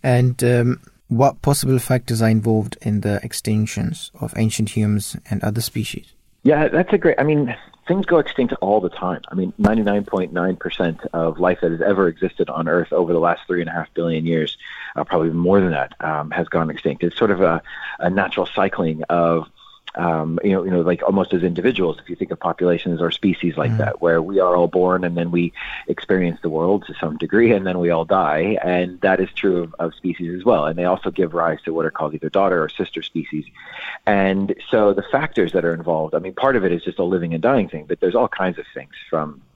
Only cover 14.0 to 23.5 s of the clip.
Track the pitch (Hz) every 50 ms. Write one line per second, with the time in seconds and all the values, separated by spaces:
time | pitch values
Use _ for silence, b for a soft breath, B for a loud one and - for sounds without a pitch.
14 | 85 85 82 80 80 82 82 80 78 73 - B B B B B B B B -
15 | 165 - 95 87 80 85 80 85 85 87 98 101 95 90 80 69 67 - - _
16 | - 78 78 76 76 78 78 - 85 - - 85 82 78 71 - - - 71 -
17 | - 85 - - - 104 101 90 95 82 82 80 B B B B B B B B
18 | - 90 92 98 95 - - - 90 - - - 98 98 - - 92 80 80 78
19 | 78 - 85 87 85 85 82 82 78 - _ B B B B B _ - - -
20 | 87 87 82 80 78 80 82 87 - 101 95 95 87 95 90 87 82 87 87 -
21 | - - 98 98 92 - - 90 85 92 87 85 87 123 120 98 92 82 76 -
22 | - - 87 - 95 - - - - 85 85 - 90 90 87 85 - 92 85 80
23 | 85 82 - - - 98 87 - - 87